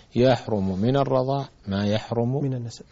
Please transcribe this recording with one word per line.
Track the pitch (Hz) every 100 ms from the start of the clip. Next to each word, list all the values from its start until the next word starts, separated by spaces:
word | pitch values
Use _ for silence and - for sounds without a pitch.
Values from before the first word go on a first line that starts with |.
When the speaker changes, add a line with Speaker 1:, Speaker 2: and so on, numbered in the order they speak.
| - 113
Speaker 1:
"يحرم | 131 120 - 107 95 92
من | 117 139
الرضاع | 135 131 131 139 135 - 101
ما | 98 104
يحرم | 107 - 117 120 135
Speaker 2:
من | 139
النسب. | 131 117 - -